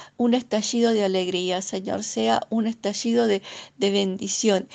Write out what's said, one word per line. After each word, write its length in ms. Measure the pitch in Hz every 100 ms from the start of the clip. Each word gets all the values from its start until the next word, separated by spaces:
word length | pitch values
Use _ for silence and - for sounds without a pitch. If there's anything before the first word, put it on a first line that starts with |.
| - -
un 160 | 240
estallido 580 | 247 247 214 214 240 233
de 120 | 220
alegría, 580 | 196 190 180 180 180 180
Señor, 420 | 190 190 190 196
sea 380 | 220 226 226 226 -
un 160 | 226 220
estallido 640 | 226 196 208 233 233 233
de, 160 | 196 - - - -
de 140 | 196
bendición 760 | 202 190 185 202 - 220 190 -